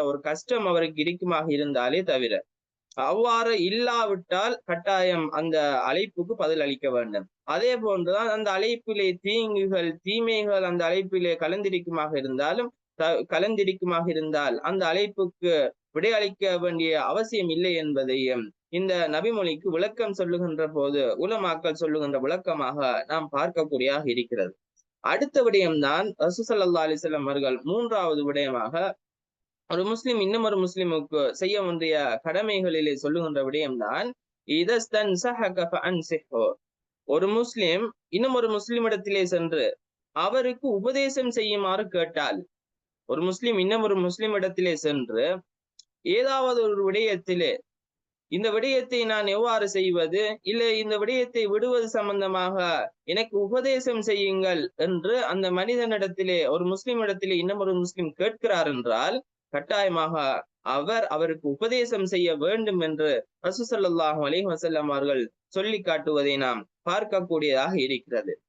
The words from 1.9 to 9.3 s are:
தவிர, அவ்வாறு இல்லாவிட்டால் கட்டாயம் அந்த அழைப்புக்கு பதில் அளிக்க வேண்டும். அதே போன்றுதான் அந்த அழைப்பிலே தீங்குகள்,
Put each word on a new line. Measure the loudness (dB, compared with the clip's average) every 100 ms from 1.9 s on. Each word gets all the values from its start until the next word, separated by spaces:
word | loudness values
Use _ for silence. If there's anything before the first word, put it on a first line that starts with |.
| 0
தவிர, | 2 0 2 -2 -4 _ _ _ _
அவ்வாறு | -4 -2 2 2 2 2 2
இல்லாவிட்டால் | 2 2 0 0 0 -2 -2 0 0 -2
கட்டாயம் | -4 -4 0 2 2 2 0
அந்த | -2 0 2 2 2 0
அழைப்புக்கு | 0 -2 -4 -6 -2
பதில் | 0 0
அளிக்க | 0 0 0
வேண்டும். | 0 0 -4 -6 _
அதே | -4 0 2 0
போன்றுதான் | 0 0 0 0 0
அந்த | 0 0
அழைப்பிலே | 0 0 -2 -4 0 0 0
தீங்குகள், | -2